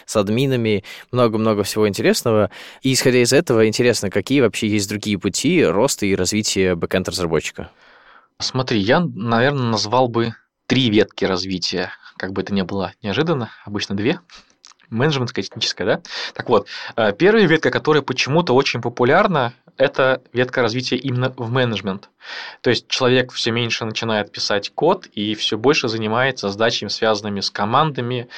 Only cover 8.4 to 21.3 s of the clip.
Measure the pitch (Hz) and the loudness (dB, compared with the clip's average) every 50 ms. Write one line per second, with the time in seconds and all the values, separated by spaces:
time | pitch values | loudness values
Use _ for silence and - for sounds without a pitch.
8.4 | - - - 127 127 - 127 107 95 107 131 175 175 151 123 92 107 117 117 113 | -8 -6 -4 -4 -2 -2 -2 -2 2 2 2 2 2 -2 -4 -6 -4 0 2 2
9.4 | 123 139 143 135 123 117 113 104 101 104 117 127 131 120 113 117 117 117 113 - | 2 2 2 0 -2 0 -2 -2 -2 0 2 2 2 2 0 -2 -2 -2 -4 -10
10.4 | _ _ _ _ _ - 127 127 135 117 104 107 98 - _ - - 90 95 90 | _ _ _ _ _ -2 0 2 2 4 4 4 2 2 _ -4 -2 -2 -2 -2
11.4 | 92 95 95 87 85 - 95 90 90 92 - - - - - - - 95 98 98 | -4 -6 -6 -6 -4 -4 -4 -4 -6 -6 -10 -16 -20 -20 -14 -12 -10 -8 -6 -6
12.4 | 92 - 101 98 92 85 101 98 92 87 - _ - 104 95 117 160 175 165 131 | -4 -2 -2 -2 -2 -2 -4 -4 -4 -6 -8 _ -8 -4 -2 -2 0 0 0 -2
13.4 | 113 - - - - 107 101 101 - - 101 98 101 131 175 - - _ - - | -4 -8 -10 -18 -16 -10 -8 -8 -6 -6 -6 -2 -2 -2 -2 -4 -8 _ -20 -20
14.4 | _ _ _ _ _ - - _ _ _ 113 110 127 160 147 135 123 117 - 113 | _ _ _ _ _ -20 -20 _ _ _ -4 0 0 0 0 0 -2 -4 -4 -6
15.4 | 95 - - 113 - - - - 90 104 139 170 - - - - - - - - | -8 -8 -8 -6 -6 -6 -4 -4 -2 -2 -2 -2 -4 -10 -12 -10 -10 -10 -10 -10
16.4 | - - 120 101 - - - - - - - - 110 104 101 - 160 196 214 226 | -2 2 2 2 2 0 -10 -14 -14 -8 -2 0 0 0 2 4 4 4 6 6
17.4 | 202 151 160 156 - 131 120 120 127 151 156 147 131 - 127 123 - 127 139 170 | 6 6 4 4 2 0 0 0 2 2 2 2 2 0 -4 -4 -2 0 0 0
18.4 | 175 165 123 131 139 - - 127 117 117 - - 123 123 151 185 214 208 175 143 | 2 4 4 4 4 2 -2 -4 -6 -6 -2 0 2 4 4 4 4 2 2 0
19.4 | 123 117 - _ _ - _ - 135 143 - - 135 131 131 127 - _ - 117 | 0 -2 -4 _ _ -20 _ 0 0 0 2 2 2 2 2 0 -4 _ -2 -2
20.4 | 131 127 - 131 123 110 110 127 127 - 135 123 131 135 123 123 127 127 | 0 0 2 0 0 0 0 -2 -2 -2 -4 -4 -2 -2 -2 -2 -2 -4